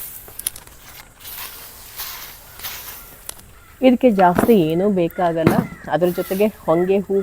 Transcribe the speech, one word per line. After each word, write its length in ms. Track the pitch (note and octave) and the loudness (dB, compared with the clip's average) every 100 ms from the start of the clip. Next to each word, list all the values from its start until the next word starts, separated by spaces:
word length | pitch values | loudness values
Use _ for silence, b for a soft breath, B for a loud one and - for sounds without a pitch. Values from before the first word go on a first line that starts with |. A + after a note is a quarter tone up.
| - - - - - - - - - - - - - - - - - - - - - - - - - - - - - - - - - - - - - - C4 | -12 -16 -20 -14 -14 -14 -20 -20 -20 -20 -20 -20 -18 -16 -16 -18 -20 -20 -20 -16 -14 -14 -18 -20 -20 -16 -14 -14 -16 -18 -20 -20 -18 -18 -18 -20 -20 2 2
ಇದಕ್ಕೆ 240 | A#3+ B3+ | 4 4
ಜಾಸ್ತಿ 440 | G3 F3+ F3 - A3 D#3 | 4 4 4 4 4 4
ಏನೂ 200 | E3+ G3+ | 2 0
ಬೇಕಾಗಲ್ಲ. 640 | F#3 E3+ - F3+ E3 D#3+ F3+ - - - | 0 -2 0 -2 2 2 0 -2 -8 -6
ಅದ್ರ 180 | D3+ F3+ F3 | 0 0 -2
ಜೊತೆಗೆ 300 | F3 F#3+ G#3+ | -4 0 -2
ಹೊಂಗೆ 520 | - - E3 F3+ G3 | -2 -2 0 2 0
ಹೂ 160 | F#3 G3 | 0 -2